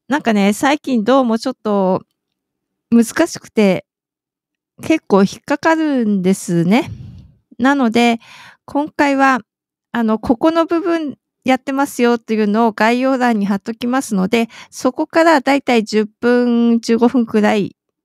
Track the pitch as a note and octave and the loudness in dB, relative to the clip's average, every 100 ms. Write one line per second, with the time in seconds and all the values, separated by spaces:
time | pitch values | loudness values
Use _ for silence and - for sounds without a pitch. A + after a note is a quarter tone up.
0 | - C#4+ A#3 G#3 G3 G#3+ C#4 D4 - B3 | -6 -4 0 2 2 2 0 -2 -2 -2
1 | G#3 C4+ B3 A3+ C4+ B3 G#3+ G3+ F#3 F#3+ | 2 2 2 -2 -4 -6 -2 0 0 -2
2 | - _ _ _ _ _ _ _ - A#3 | -6 _ _ _ _ _ _ _ 0 2
3 | A3+ - E4+ - - - G3+ F3+ - _ | 2 0 -2 -4 -8 0 2 0 -6 _
4 | _ _ _ _ _ _ _ - - D#4 | _ _ _ _ _ _ _ -8 -2 -2
5 | - F#3+ G3 - - D4 E4 D#4+ D#4 C4+ | 0 2 2 -2 -6 -2 0 0 0 0
6 | A3 G3+ F3+ F#3+ - E3+ E3+ A#3 - - | 0 0 0 -2 -2 0 2 0 -2 -10
7 | - - - _ _ - B3+ C#4+ A#3+ A#3 | -18 -20 -20 _ _ -2 0 2 0 2
8 | A#3+ A3+ - - - _ - C#4 D4+ - | 2 0 -6 -20 -20 _ -8 -6 -4 -2
9 | C#4+ C4+ C4+ B3 - _ _ _ _ A#3+ | 0 2 2 0 -4 _ _ _ _ -4
10 | A3 A3 - B3 D#4+ E4 E4 E4+ F4+ E4 | -2 -2 -2 0 0 0 0 -2 -2 -4
11 | D4 - _ _ - B3+ - C4+ C#4 - | -6 -12 _ _ -2 -2 -2 -4 -4 0
12 | A#3+ A#3+ - A3 G#3 G#3 A#3 A3 A3 A#3+ | 0 0 -2 -2 0 0 0 0 0 0
13 | C4 C4 B3 A3 G3+ G3 - A3+ A#3+ B3+ | 0 0 0 0 -2 -4 -6 -8 -4 -4
14 | - G3 F#3+ A#3 A3+ - - - C4 - | -2 -2 0 -2 -2 -8 -20 -6 -4 -4
15 | D#4 E4 E4 D4+ C4 C#4 - A#3+ G#3 G#3 | -2 2 4 2 2 0 0 0 0 -2
16 | G#3+ _ A#3+ B3 B3 A#3 A#3 A#3 A3+ A3+ | -4 _ 0 2 2 2 2 0 0 2
17 | A#3+ C4 A3+ A3 G#3 G#3+ F3 - _ _ | 2 2 0 0 0 0 -4 -8 _ _